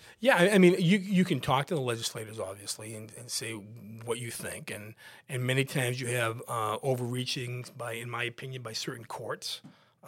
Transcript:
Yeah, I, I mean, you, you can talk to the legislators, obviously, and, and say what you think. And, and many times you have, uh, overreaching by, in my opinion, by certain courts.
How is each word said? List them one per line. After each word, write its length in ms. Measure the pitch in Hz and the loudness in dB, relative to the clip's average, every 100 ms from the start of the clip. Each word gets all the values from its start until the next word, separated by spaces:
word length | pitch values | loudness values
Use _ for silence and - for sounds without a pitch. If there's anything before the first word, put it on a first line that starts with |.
| - - | -12 -2
Yeah, 160 | 240 180 | 4 6
I, 140 | 180 | 8
I 80 | 208 | 10
mean, 180 | 180 185 | 10 8
you, 200 | 165 202 | 6 4
you 260 | 190 185 | 4 4
can 160 | 180 135 | 4 2
talk 260 | 147 135 139 | 2 2 2
to 80 | |
the 60 | 165 | 0
legislators, 580 | 123 117 113 117 110 107 | 0 -2 -4 -6 -8 -8
obviously, 560 | 95 101 101 - 107 | -8 -8 -10 -8 -10
and, 180 | 110 110 - | -12 -12 -14
and 120 | 120 | -8
say 220 | - 113 | -6 -6
what 640 | 110 104 117 101 113 117 117 | -8 -10 -16 -14 -8 -6 -4
you 120 | 120 | -6
think. 400 | - 92 - 151 | -8 -8 -8 -10
And, 240 | 104 107 - - - - | -10 -12 -16 -20 -18 -8
and 160 | 127 | -2
many 200 | 123 131 | 2 2
times 360 | 135 143 123 123 | 2 0 -2 -2
you 80 | 120 | -2
have, 340 | 123 113 117 - | 0 0 -2 -4
uh, 280 | 117 107 110 | -2 -2 0
overreaching 800 | 139 123 120 127 123 135 123 123 123 123 | 0 0 -2 -4 -4 -4 -6 -8 -10 -10
by, 180 | 120 | -8
in 160 | 113 120 | -8 -6
my 140 | 117 | -4
opinion, 380 | 120 120 135 127 | -6 -6 -10 -10
by 100 | 113 | -8
certain 320 | 110 - 120 | -8 -8 -8
courts. 560 | 117 - 110 165 - - - - _ _ | -10 -10 -8 -8 -8 -10 -14 -20 _ _